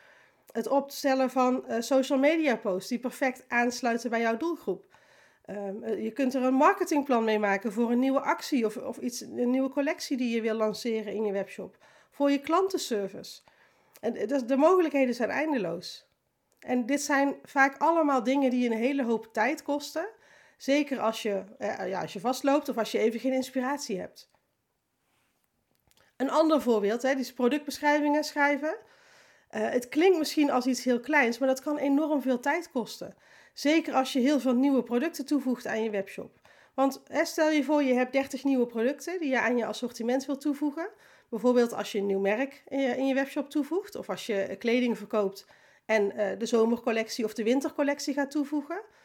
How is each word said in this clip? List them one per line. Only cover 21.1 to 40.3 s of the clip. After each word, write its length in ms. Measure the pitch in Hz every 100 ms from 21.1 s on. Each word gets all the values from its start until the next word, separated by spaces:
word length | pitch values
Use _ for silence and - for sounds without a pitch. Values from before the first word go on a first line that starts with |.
| 220
je, 220 | 220 196 190 -
eh, 300 | 208 226 190
ja, 120 | 185
als 120 | 160
je 80 | 202
vastloopt 480 | 220 262 277 285 294
of 100 | 233
als 140 | 214
je 60 | 214
even 220 | 220 226
geen 120 | 262
inspiratie 680 | 262 254 269 254 285 - 185
hebt. 320 | 175 - - _ _ _ _ _ _ _ _ _ _ _ _ _ _ _ _ _ _ -
Een 140 | 269
ander 300 | 302 320 302
voorbeeld, 400 | 233 220 202 240
hè, 80 | 262
die 100 | 269
is 120 | 240
productbeschrijvingen 920 | - 247 294 294 - 294 294 294 302
schrijven. 520 | 294 294 285 285 302 440 - _ _ - - _ _
Eh, 220 | 220 220
het 180 | 247 -
klinkt 300 | 294 370 349
misschien 320 | 302 - 285
als 160 | 254 247
iets 180 | 247
heel 160 | 254 240
kleins, 380 | 240 302 233 233
maar 100 | 269
dat 140 | 262
kan 160 | 302 294
enorm 440 | 285 277 311 302
veel 180 | 247 240
tijd 300 | 277 330 330
kosten. 460 | 247 214 - - - _ - -
Zeker 420 | - 285 320 311
als 180 | 254 262
je 60 | 269
heel 200 | 247 294
veel 140 | 240
nieuwe 280 | 240 277 269
producten 440 | 240 240 320 339 262
toevoegt 400 | 294 254 240 -
aan 160 | 220
je 80 | 220
webshop. 500 | 202 196 - 175 _ - - _
Want, 280 | - 269 269 -
hè, 160 | 269
stel 260 | 320 - 311
je 140 | 302
voor, 180 | 254 302
je 120 | 269
hebt 180 | 247 254
dertig 320 | 269 269 262
nieuwe 220 | 277 262 240
producten 540 | 233 240 294 - 370
die 100 | 302
je 100 | 247
aan 160 | 214 247
je 100 | 214
assortiment 600 | 214 240 - 233 262
wilt 140 | 269